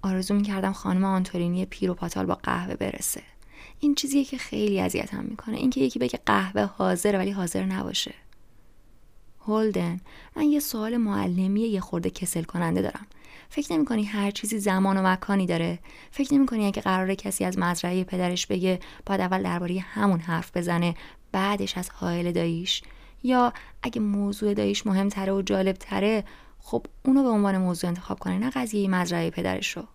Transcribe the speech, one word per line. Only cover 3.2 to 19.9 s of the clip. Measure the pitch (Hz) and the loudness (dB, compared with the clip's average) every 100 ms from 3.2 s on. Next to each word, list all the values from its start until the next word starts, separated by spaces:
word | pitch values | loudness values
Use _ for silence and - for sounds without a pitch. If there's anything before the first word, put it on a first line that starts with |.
| - - - - - - | -10 -20 -20 -20 -20 0
این | 294 285 | 2 2
چیزیه | 277 277 | 2 2
که | 269 262 | 0 -4
خیلی | - 214 208 190 | -6 0 2 2
اذیتم | 185 - 196 202 | 0 -2 -4 -6
می‌کنه. | - 214 - 226 | -8 -8 -6 0
این | 262 | 0
که | 262 | 2
یکی | 262 233 | 0 2
بگه | 247 - - | -2 0 2
قهوه | 202 190 202 | 2 2 0
حاضره | 202 - 190 180 208 190 | 0 2 0 4 2 2
ولی | 190 | 0
حاضر | 196 180 190 190 | -2 -2 -2 -2
نباشه. | 190 - - - - - - - - - - - - - - - - - | -2 -2 -4 -6 -10 -20 -20 -20 -20 -20 -20 -20 -20 -20 -20 -20 -12 -2
هولدن، | 214 220 190 170 175 - - - - | 2 2 2 -2 -4 -10 -20 -14 0
من | |
یه | 302 294 | 2 2
سوال | 294 226 214 240 | 0 -4 -2 0
معلمی | 214 196 185 175 185 202 | 0 0 0 2 2 2
یه | 226 196 | 2 0
خورده | - 175 180 | -2 -2 -2
کسل | - 180 170 | -2 -4 -4
کننده | 160 175 170 180 | -4 -2 0 2
دارم. | 190 - - - - - - | 0 -4 -16 -20 -20 -20 -8
فکر | - 294 | -6 -2
نمی‌کنی | 330 277 226 | 0 2 0
هر | 208 208 202 | 0 0 -2
چیزی | 202 208 220 | -2 -4 -2
زمان | 196 190 196 190 | 0 2 4 4
و | 190 | 2
مکانی | 185 - 196 180 | 2 2 0 2
داره؟ | 170 170 170 - - - | 0 0 -4 -10 -20 -14
فکر | - 269 | -4 2
نمی‌کنی | 285 262 226 202 | 4 4 4 0
اگه | 196 | 0
قراره | - 185 185 196 | 0 2 2 0
کسی | 196 190 185 | -2 -2 0
از | 185 | 0
مزرعهٔ | 175 175 175 185 | 0 0 0 0
پدرش | 180 180 180 180 - | 0 0 0 -2 -2
بگه، | 185 185 185 - - - | 0 2 0 -4 -14 -2
باید | 196 | 0
اول | 185 185 | 2 0
دربارهٔ | 190 175 175 185 | 0 -2 -2 -4
همون | 185 | -4